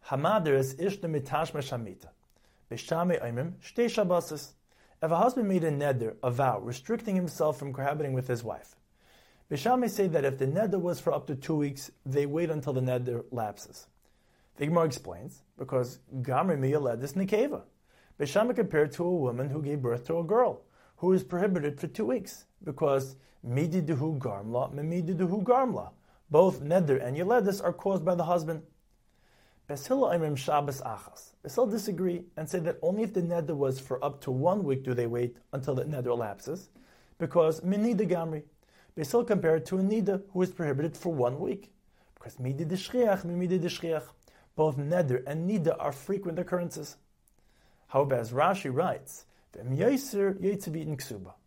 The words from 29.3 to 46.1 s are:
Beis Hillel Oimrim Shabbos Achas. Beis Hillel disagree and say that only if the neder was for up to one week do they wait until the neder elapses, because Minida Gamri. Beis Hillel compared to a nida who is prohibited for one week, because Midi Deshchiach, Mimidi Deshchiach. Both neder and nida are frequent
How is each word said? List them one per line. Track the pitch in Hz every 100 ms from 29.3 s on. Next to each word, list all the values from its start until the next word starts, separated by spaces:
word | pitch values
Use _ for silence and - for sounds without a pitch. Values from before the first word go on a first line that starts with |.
| _ _ _ -
Beis | 139 -
Hillel | 269 202
Oimrim | 170 151 135
Shabbos | 160 147 143 131
Achas. | 117 104 - - - _
Beis | -
Hillel | - 247
disagree | 220 214 170 185 175 - -
and | 156
say | 180
that | 165 -
only | 170 208
if | 220
the | 190
neder | 170 170 151 147
was | 135 131
for | - 127
up | 143 143
to | 139
one | 127 165 202
week | 147 135
do | 131
they | 123 120
wait | 120 123 - _
until | 139 135
the | 131
neder | 151 143 127
elapses, | 120 110 98 - 185 - - - - _ -
because | 165 175 156 156
Minida | 180 208 226 208 190
Gamri. | 175 165 151 - _ _ _ _ -
Beis | 156
Hillel | 233
compared | 202 196 165 160 160
to | 190
a |
nida | 190 220 202 196 -
who | 185
is | 185
prohibited | - 156 135 160 -
for | 175
one | 151 120 139
week, | 180 196 - _ _ _ _
because | - 127 -
Midi | 127 139 160
Deshchiach, | 185 - 247 226 190
Mimidi | 170 175 180 180
Deshchiach. | 170 - 170 156 127 - _ _ _
Both | - 156 135
neder | 143 180 143 127 139
and | 160 175
nida | 208 160 -
are | 143
frequent | 135 -